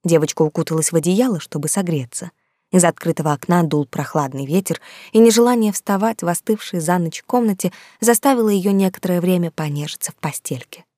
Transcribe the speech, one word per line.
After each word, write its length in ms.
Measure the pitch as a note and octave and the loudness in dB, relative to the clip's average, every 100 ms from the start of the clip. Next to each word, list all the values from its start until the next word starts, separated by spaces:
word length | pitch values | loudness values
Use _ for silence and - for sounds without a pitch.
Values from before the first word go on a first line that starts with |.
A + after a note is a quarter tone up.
Девочка 400 | F3+ E3 D3+ - | 2 2 2 0
укуталась 500 | D#3 - D#3 D#3+ D#3 | -2 0 -4 -2 0
в 20 | E3+ | 0
одеяло, 460 | D#3+ F#3+ B3+ F3 | 0 0 0 -2
чтобы 260 | - D3+ D#3 | -6 -8 -4
согреться. 640 | G3+ F3+ D#3 B2 - F3+ _ _ _ _ | -4 -2 -4 -6 -12 -14 _ _ _ _
Из 140 | F#3 E3+ | 4 4
открытого 480 | - E3+ D#3+ D#3 | 2 -4 -2 -2
окна 300 | D3 - F3 | -2 0 0
дул 220 | D#3+ D3 C#3+ | 2 0 -2
прохладный 600 | - C#3+ D#3 C3+ C3+ C#3 | -6 -4 -4 -4 -6 -2
ветер, 340 | F3+ F#3+ E3 - - - | -2 -2 -8 -8 -20 0
и 60 | A3 | 6
нежелание 540 | A#3 A3 A#3+ A#3+ G#3+ | 6 6 4 2 0
вставать 500 | G3+ - G3 A3 A3 | -2 -4 -2 -2 -2
в 40 | F3 | -4
остывшей 500 | E3+ - G#3+ - F3 | -4 -2 -4 -4 -4
за 180 | D#3 F3+ | 0 0
ночь 260 | E3 - | 0 -6
комнате 500 | - B3 A3+ F#3+ F#3 - - _ | -2 0 0 -2 -6 -8 -20 _
заставило 480 | A3 A#3+ C#4 B3+ A3 | 0 2 2 2 2
ее 240 | G3+ F#3+ | 2 2
некоторое 480 | G3 F#3+ - F3+ F3 | 2 0 -2 -2 0
время 320 | F3+ F3+ E3+ | 2 0 -2
понежиться 600 | - D3+ D3 D3 - - | -4 -6 -4 -8 -8 -12
в 20 | - | -8
постельке. 720 | D3+ - - B2+ - - _ | -8 -8 -10 -10 -12 -20 _